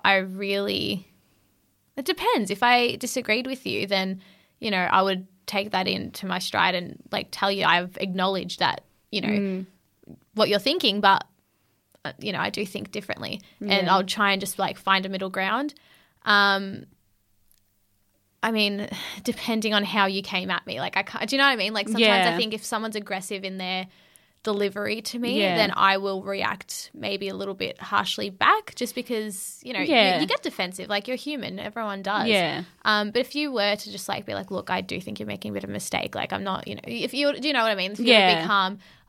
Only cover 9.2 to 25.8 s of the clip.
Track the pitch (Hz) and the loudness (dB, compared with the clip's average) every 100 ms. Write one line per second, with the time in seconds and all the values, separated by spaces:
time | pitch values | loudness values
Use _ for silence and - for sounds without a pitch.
9.2 | 202 208 196 185 185 _ _ _ - - | -2 0 0 -4 -8 _ _ _ -20 -20
10.2 | _ 214 214 202 262 349 247 202 196 196 | _ 2 4 4 2 2 2 4 4 4
11.2 | - _ _ _ _ _ _ _ - - | 2 _ _ _ _ _ _ _ -12 -8
12.2 | 214 180 190 202 196 - - - - - | -6 -4 -2 -4 -6 -8 -10 -10 -8 -8
13.2 | - - - - 208 196 185 190 190 - | -8 -10 -12 -8 0 0 4 2 2 0
14.2 | 202 190 190 - 190 - - 190 190 190 | 0 0 -2 -4 -4 -2 2 2 2 -4
15.2 | 190 190 190 226 294 - _ _ _ _ | -4 -2 0 0 -2 -8 _ _ _ _
16.2 | - 202 202 196 196 190 - _ _ _ | 4 6 6 4 -2 -8 -14 _ _ _
17.2 | _ _ _ _ _ _ _ _ _ _ | _ _ _ _ _ _ _ _ _ _
18.2 | _ _ 220 220 208 202 208 - - - | _ _ -2 2 2 0 -6 -8 -12 -8
19.2 | 240 - - 226 214 208 202 214 196 190 | -6 -4 -2 -2 2 0 2 2 2 0
20.2 | 196 190 190 180 - 127 175 190 202 - | -4 -4 -2 -4 -4 -6 -4 -4 -4 -4
21.2 | 214 269 277 247 196 214 196 214 220 196 | -2 2 4 2 0 -2 -2 4 6 6
22.2 | 180 170 220 208 - 220 220 214 208 190 | 6 2 0 -4 -4 -4 -2 -4 -6 -6
23.2 | 185 196 190 190 185 185 185 _ _ _ | -6 -6 -6 -6 -4 -4 -6 _ _ _
24.2 | _ _ - 202 202 196 208 220 - 240 | _ _ -2 0 0 0 -4 -4 -6 -4
25.2 | 240 247 196 175 202 - | 0 2 2 4 2 4